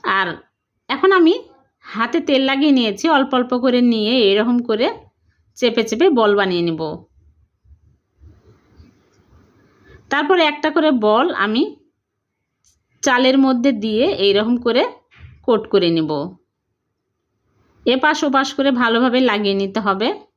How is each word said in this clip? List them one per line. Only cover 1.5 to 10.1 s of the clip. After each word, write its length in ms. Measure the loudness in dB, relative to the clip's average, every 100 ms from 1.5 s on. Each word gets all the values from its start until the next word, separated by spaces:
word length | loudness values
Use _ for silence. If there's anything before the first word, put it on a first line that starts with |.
| _ _ _ -14
হাতে 340 | -6 -4 -2 0
তেল 140 | 0 0
লাগিয়ে 240 | 0 2 2
নিয়েছি, 280 | 0 -2 0
অল্প 220 | 0 2 -2
অল্প 140 | -2 -2
করে 160 | 0 2 2
নিয়ে 200 | 0 0 2 2
এরকম 280 | 2 0 -2 -2
করে 180 | -2 -2 -4 -18 _ _ _ _ -4
চেপে 260 | -2 -2 -4
চেপে 180 | 0 2 2
বল 120 | 2 2
বানিয়ে 240 | 0 -2 -2
নিব। 140 | -4 -8 -12 -18 _ _ _ _ _ _ -20 _ _ _ _ -20 _ _ _ _ _ -20 _ _ _ _ _ _ _ _ _ _ -20 _